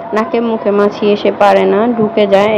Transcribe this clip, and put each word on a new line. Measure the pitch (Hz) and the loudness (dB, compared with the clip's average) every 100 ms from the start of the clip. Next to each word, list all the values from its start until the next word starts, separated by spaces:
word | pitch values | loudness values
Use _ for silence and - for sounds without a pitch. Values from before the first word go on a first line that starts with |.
| - | -8
নাকে | 208 226 233 | -4 -2 -2
মুখে | 233 220 208 | -2 -4 -2
মাছি | 202 208 - 208 | 0 0 0 -2
এসে | 208 208 | 0 0
পারে | 208 202 196 190 | 2 2 4 2
না, | 196 240 | 0 0
ঢুকে | 226 214 214 202 | 0 -2 0 2
যায়, | 196 208 | 2 2